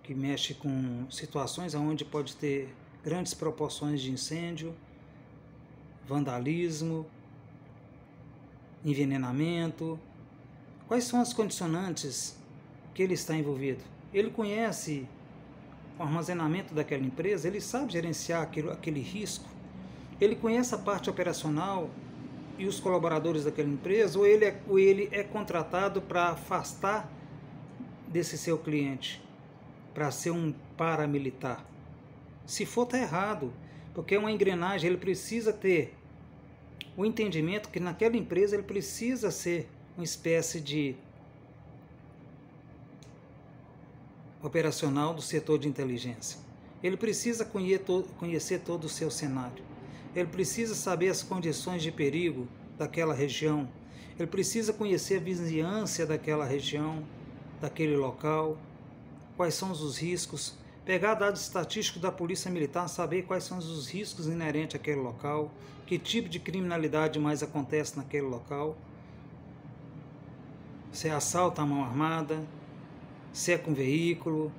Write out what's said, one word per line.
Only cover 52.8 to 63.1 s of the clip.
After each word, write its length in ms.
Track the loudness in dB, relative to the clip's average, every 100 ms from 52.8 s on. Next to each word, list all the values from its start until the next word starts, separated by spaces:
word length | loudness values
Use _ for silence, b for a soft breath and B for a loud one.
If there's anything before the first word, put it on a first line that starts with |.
| -2 2 2
região. 560 | 2 0 2 2 2 0 -8 B B B -4
Ele 80 | -2
precisa 460 | 2 2 2 0
conhecer 460 | 0 2 2 4 0
a 20 |
vizinhança 840 | 2 0 2 2 2 0 0 0
daquela 400 | 2 2 2 0
região, 600 | 2 0 0 0 -2 -2 -8 -12 -14 -14 -14 -6
daquele 340 | -6 2 4
local, 640 | 4 2 0 2 2 2 -2 -10 -16 -16 -16 -16 -16 -14 0
quais 180 | 2
são 160 | 2 -2
os 260 | -2 -4 -2
riscos, 580 | -2 0 -2 -6 -8 -8 B B
pegar 300 | 0 4 6
dados 260 | 6 4 2
estatísticos 600 | -2 -2 0 0 -2 0
da 80 | -2
Polícia 400 | 0 -2 -2 0
Militar, 380 | 0 0 0 -2
saber 340 | -2 0